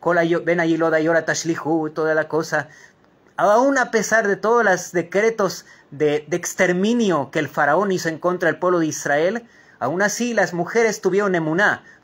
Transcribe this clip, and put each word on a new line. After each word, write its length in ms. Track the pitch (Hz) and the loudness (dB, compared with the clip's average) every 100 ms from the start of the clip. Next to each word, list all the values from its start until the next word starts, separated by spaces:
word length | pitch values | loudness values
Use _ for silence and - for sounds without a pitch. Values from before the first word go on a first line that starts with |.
"Kol 160 | 165 175 | 0 0
ayo-, 260 | 170 170 | 2 0
ben 180 | 160 175 | 0 0
ayilod 340 | 165 160 165 | 2 2 2
ayora 320 | 160 156 165 160 | 2 2 0 0
tashlihu", 640 | 151 160 160 147 165 156 | -4 -4 -4 -2 -2 -2
toda 240 | 156 156 | -2 0
la 120 | 156 156 | 0 0
cosa. 420 | 151 165 156 139 - - _ _ _ _ - | -4 -2 -4 -6 -18 -20 _ _ _ _ 0
Aún 400 | 175 214 269 269 | 2 4 4 2
a 140 | 247 | 0
pesar 360 | 226 - 220 208 | -2 0 0 0
de 100 | 190 | 0
todos 280 | 208 240 | 2 2
los 280 | 214 180 - | 2 0 -2
decretos 720 | 175 170 190 226 226 190 - - - _ | -4 -2 0 0 0 -4 -4 -18 -20 _
de, 340 | 139 151 147 147 | -2 0 0 -2
de 100 | 175 | -6
exterminio 920 | - - 180 180 202 240 208 160 135 | -6 0 0 2 0 2 2 0 -2
que 80 | 165 | -4
el 100 | 143 | -4
faraón 440 | - 147 160 208 | 0 2 2 0
hizo 160 | 185 165 | -2 -4
en 100 | 156 | -2
contra 320 | 175 180 170 | -4 0 -2
del 80 | 151 | 0
pueblo 200 | 180 180 | 0 0
de 80 | 156 | 0
Israel, 600 | 139 - 147 170 226 226 - - _ | -4 -2 0 0 -2 -10 -20 -20 _
aún 240 | 120 175 | -4 0
así 320 | 202 202 240 | -2 0 -2
las 200 | 220 180 | 0 0
mujeres 460 | 175 170 226 226 170 | -2 -2 2 2 0
tuvieron 340 | 190 190 208 | 0 0 2
emuná, 500 | 180 156 165 202 120 - - | 0 0 2 0 0 -8 -20